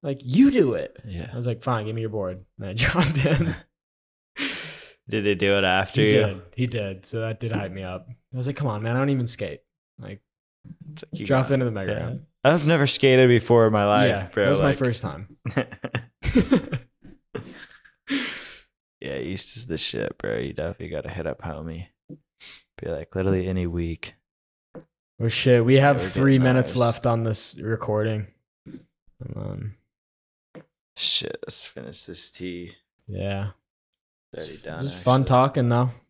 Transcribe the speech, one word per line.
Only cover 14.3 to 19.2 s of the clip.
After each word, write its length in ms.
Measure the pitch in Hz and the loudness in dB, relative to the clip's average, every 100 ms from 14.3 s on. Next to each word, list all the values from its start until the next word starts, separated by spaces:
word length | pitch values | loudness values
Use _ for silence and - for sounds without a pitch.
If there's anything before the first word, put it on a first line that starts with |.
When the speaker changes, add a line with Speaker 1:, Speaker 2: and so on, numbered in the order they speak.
| - | 0
Speaker 1:
that 60 | 98 | 2
was 100 | 98 | 4
my 60 | 98 | 2
Speaker 2:
Like 100 | 139 | 2
Speaker 1:
first 240 | 127 117 | 0 -2
time. 340 | 98 73 101 - - - | -6 -8 -14 -14 -6 -4
Speaker 2:
<laughs> 120 | 127 - - - - _ | -6 -8 -6 -6 -8 _
Speaker 1:
<laughs> 580 | - 254 - 240 - 123 - _ - - _ - - - - - _ _ - 277 254 - - - _ _ _ _ | 0 2 4 2 0 -10 -12 _ -20 -20 _ -12 -12 -18 -20 -20 _ _ -6 -4 -4 -8 -12 -18 _ _ _ _
Speaker 2:
Yeah, 160 | 69 | -10
East 380 | 67 | -8